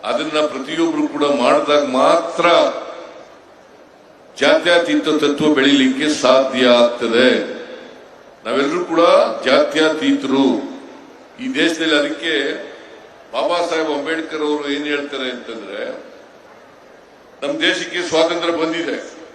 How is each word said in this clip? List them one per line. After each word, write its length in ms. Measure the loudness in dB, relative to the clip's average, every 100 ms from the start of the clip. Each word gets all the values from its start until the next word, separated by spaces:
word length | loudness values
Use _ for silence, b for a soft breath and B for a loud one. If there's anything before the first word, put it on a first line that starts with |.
ಅದನ್ನ 360 | -4 -4 -2 -2 -2
ಪ್ರತಿಯೊಬ್ರು 600 | -4 -6 -2 0 0 -2
ಕೂಡ 160 | 0
ಮಾಡಿದಾಗ 600 | 0 2 4 2 4 0
ಮಾತ್ರ 600 | 2 2 4 2 0 0 4 4 2 -2 -12 -14 -18 -20 -20 -20 -20 -20 -20 -20 -20 -20 -20 -20 -20 -2
ಜಾತ್ಯತೀತ 680 | 2 4 4 2 2 0 0
ತತ್ವ 460 | 0 0 2 2
ಬೆಳಿಲಿಕ್ಕೆ 600 | 4 4 4 4 2 -2
ಸಾಧ್ಯ 540 | 2 4 4 4 2 4
ಆಗ್ತದೆ. 880 | 6 4 2 0 4 4 2 -2 -10 -14 -18 -18 -20 -20 -20 -20 -14
ನಾವೆಲ್ಲರೂ 400 | -6 -2 -2 -4
ಕೂಡ 160 | -2 2 4 4 4 0
ಜಾತ್ಯತೀತರು 1000 | 2 2 2 2 2 2 0 0 0 2 2 0 -4 -12 -18 -20 -20 -20 -20 -10
ಈ 140 | -6
ದೇಶದಲ್ಲಿ. 400 | 0 0 0 0
ಅದಕ್ಕೆ 680 | 0 0 -4 -4 -2 -4 -8 -12 -18 -20 -20 -20 -20 -10
ಬಾಬಾ 260 | -4 -2 -2
ಸಾಹೇಬ್ 300 | -2 -2 -2
ಅಂಬೇಡ್ಕರ್ 520 | -4 -4 -6 -6 -6
ಅವರು 300 | -2 -2 -4
ಏನ್ 140 | -6
ಹೇಳ್ತಾರೆ 460 | -4 -6 -6 -8 -8
ಅಂತಂದ್ರೆ, 600 | -8 -12 -14 -12 -10 -10 -12 -16 -20 -20 -20 -20 -20 -20 -20 -20 -20 -20 -20 -20 -10
ನಮ್ 180 | -8 -2
ದೇಶಕ್ಕೆ 420 | -2 -2 -6 -6
ಸ್ವಾತಂತ್ರ್ಯ 500 | -2 2 2 0 -2
ಬಂದಿದೆ. 720 | -2 -2 -4 -6 -8 -10 -18 -20